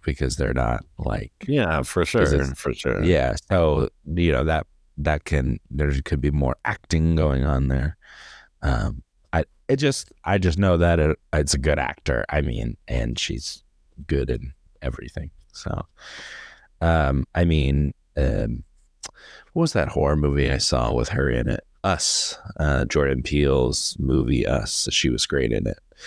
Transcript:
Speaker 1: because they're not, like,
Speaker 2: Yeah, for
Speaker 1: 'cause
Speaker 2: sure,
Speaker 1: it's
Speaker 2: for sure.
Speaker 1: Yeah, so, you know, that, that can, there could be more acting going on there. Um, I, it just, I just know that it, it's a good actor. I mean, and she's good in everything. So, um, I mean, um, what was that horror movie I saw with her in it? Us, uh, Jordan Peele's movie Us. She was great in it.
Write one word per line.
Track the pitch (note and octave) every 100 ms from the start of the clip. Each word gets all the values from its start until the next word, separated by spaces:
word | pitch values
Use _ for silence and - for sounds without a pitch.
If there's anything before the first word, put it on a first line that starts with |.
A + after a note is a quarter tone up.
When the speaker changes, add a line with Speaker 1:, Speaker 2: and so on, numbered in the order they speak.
Speaker 1:
because | - C#2 C2+ -
they're | C#2
not, | B1+ A#1 A#1+ - -
like, | B1 G#2 - - G3
Speaker 2:
Yeah, | C#3+ F#2+ D#2
for | C2 F#2
Speaker 1:
'cause | E2 A#2+ D#2+
Speaker 2:
sure, |
Speaker 1:
it's | C#2+ C2+ C2
Speaker 2:
for | C#2
sure. | A#1 C2 G1+
Speaker 1:
Yeah, | E2 E2 C2 - -
so, | F#2+ D#2+ D2 C2 - D2+
you | E2+ E2+
know, | C2
that, | D#2 D#2 - _ _ -
that | D2 D2+
can, | - D2 B1+ A#1 -
there | C#2 D2 C2+
could | - C#2
be | C#2+
more | D2 C2+ - -
acting | - - E2 D#2+ D#2+
going | D#2 C2 C#2
on | C2+ C2
there. | C2 C#2+ - - - - - - _
Um, | D2 A#1 - - - _ _
I, | E2 D2+ _ -
it | C3+
just, | C#3+ C3+ - _ -
I | G2
just | F2+ E2
know | G2 F2
that | E2+ E2+
it, | D2+ D#2 _
it's | D#2 D2
a | C#2
good | D2+ D2+
actor. | C2 - - B1 -
I | D2+
mean, | C2 A1+ A1+ - -
and | A#1 A1+ A#1+
she's | - A1 - - _ _ _ - C#2+
good | C#2 B1
in | B1 B1 - _ _
everything. | B1+ A#1+ - - - - _
So, | - - - - _ - - - - - - _ -
um, | E2 E2 C#2 C#2 B1+ -
I | F2
mean, | D#2 C2+ C#2 C#2+ - _ -
um, | C2+ G1+ G#1+ A#1+ - _ _ _ - - - - -
what | E3+
was | E3
that | G#2 C#2+
horror | D#2+ C#2+ D2+
movie | D2 C#2+ C#2+
I | C#2
saw | - B1 A#1
with | A#1 A#1
her | - C#2
in | A#1+ A#1+
it? | - - _
Us, | F#2+ F2+ - - - - - -
uh, | D2+ C2 A#1+
Jordan | D#2 C#2 C2
Peele's | B1+ D2 C#2 C2+ B1 C2+ - -
movie | C2 C2 A#1+ B1 -
Us. | C2 A1 - -
She | - C#2
was | A#1+ -
great | C#2+ A#1
in | G#1 G1+
it. | - _ _